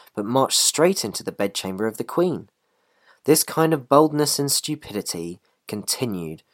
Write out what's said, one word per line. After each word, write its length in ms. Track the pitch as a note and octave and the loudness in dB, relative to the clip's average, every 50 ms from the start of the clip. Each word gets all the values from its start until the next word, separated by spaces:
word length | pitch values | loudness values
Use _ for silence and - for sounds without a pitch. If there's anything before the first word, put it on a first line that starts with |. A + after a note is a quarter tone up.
| - _ _ | -20 _ _
but 100 | A2 G2+ | -6 -4
marched 340 | G#2 B2 C3+ C3+ - - - | 0 2 2 2 2 2 2
straight 460 | - - - - D#3+ F3+ F#3+ - - | 2 2 2 4 2 2 2 0 -4
into 180 | G#2 - - - | -6 -8 -8 -8
the 80 | F#2+ | -8
bedchamber 560 | - - G2+ G2 - - - F#2+ F#2+ F#2+ A2 | -6 -4 -4 -4 -4 -6 -6 -6 -4 -4 -4
of 100 | A2+ G#2+ | -4 -4
the 60 | - A#2 | -6 -8
Queen. 460 | - - E3+ F3 F#3 C3+ E2+ - - _ _ _ _ _ _ _ _ _ _ _ _ _ _ - | -4 0 0 0 0 0 -4 -8 -12 _ _ _ _ _ _ _ _ _ _ _ _ _ _ 2
This 200 | - D#3 - - | 4 4 4 2
kind 300 | - - D#3 D#3+ D#3+ D#3+ | 0 0 2 2 2 2
of 140 | C#3+ B2 | 0 2
boldness 500 | - C#3 D3 D#3 D3+ D3+ D3 D3 C#3+ - | 4 6 6 6 6 4 0 0 0 0
and 140 | - C#3+ C#3 | 0 0 0
stupidity 880 | - - - - D3+ D3 - - G#2 G2+ F2+ - - F2 E2+ E2+ F2+ - _ _ _ _ _ | -2 -2 -2 -4 -6 -8 -8 -8 -8 -8 -6 -8 -8 -8 -8 -10 -10 -14 _ _ _ _ _
continued, 760 | - G#2+ G#2 F#2+ - - - C3 A#2 G2 F2+ E2 D#2+ D#2+ D2+ _ _ | -10 -10 -8 -6 -6 -4 -4 -4 -4 -4 -4 -6 -8 -10 -12 _ _